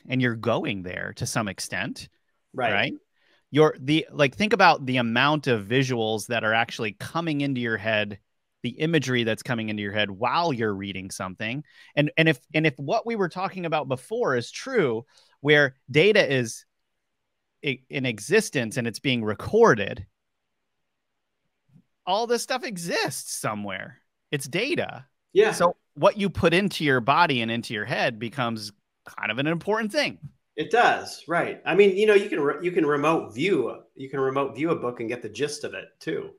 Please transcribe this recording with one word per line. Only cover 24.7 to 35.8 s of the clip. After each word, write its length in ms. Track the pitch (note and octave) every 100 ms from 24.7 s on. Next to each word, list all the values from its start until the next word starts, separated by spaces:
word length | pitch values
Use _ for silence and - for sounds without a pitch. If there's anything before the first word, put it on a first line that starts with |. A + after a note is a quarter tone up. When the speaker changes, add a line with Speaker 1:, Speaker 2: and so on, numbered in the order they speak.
| D4 G3+ B2 - _ _
Speaker 2:
Yeah. 180 | F#3+ G#3+
Speaker 1:
So 240 | - F3 - _
what 240 | C#3+ F#3 G#3
you 120 | G3
put 240 | - E3
into 300 | E3+ G3 -
your 160 | D3 C3
body 400 | A2+ D3+ E3+ B2+
and 100 | A2+
into 220 | A#2 A2
your 120 | G#2+ G#2+
head 340 | F#3 D#3 A2
becomes 520 | A#2 C#3 A#2 A2 G#2 - _ _ -
kind 260 | - G#2
of 80 | A2+
an 80 | D3
important 440 | E3 F#3+ G#3+ A3
thing. 280 | C#4+ G#3+ F#2 D3 _ _ -
Speaker 2:
It 160 | -
does, 520 | A3+ F#3+ G#2 - - -
right? 340 | E3+ B2 - C#3
I 100 | F3
mean, 200 | G3+ F#3
you 120 | G#3+
know, 80 | G3+
you 140 | G3+
can 100 | -
re-, 180 | C#3+ D3 F3
you 60 |
can 140 | E3+ D3
remote 480 | C#3+ D#3 E3 G2+
view, 500 | G#2 F3+ E3 A2+ E2 - -
you 140 | C3
can 100 | C#3
remote 360 | C3 C#3 C3+ A2
view 160 | E3
a 40 | -
book 240 | B2 B2
and 80 | A2+
get 140 | B2
the 80 | G#2+
gist 340 | G#2+ D3 -
of 100 | G#2+
it 120 | F#2+